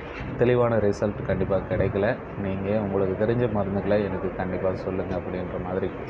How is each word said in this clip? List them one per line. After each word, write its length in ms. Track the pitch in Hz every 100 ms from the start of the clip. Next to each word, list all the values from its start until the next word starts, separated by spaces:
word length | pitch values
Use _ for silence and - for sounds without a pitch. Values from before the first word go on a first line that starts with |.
| - - - -
தெளிவான 380 | 120 123 120 113
result 500 | 101 101 107 101 -
கண்டிப்பா 300 | 95 95 95
கிடைக்கல. 600 | 90 92 98 101 104 131 - -
நீங்க 400 | 98 98 98 107
உங்களுக்கு 440 | 101 98 95 90
தெரிஞ்ச 260 | 107 120 120
மருந்துகளை 520 | 107 95 98 92 104
எனக்கு 300 | 101 92 92 -
கண்டிப்பா 380 | 92 90 95
சொல்லுங்க" 420 | 92 98 92 92 90
அப்படின்ற 480 | 87 90 87 90
மாதிரி 260 | 90 92 92 - -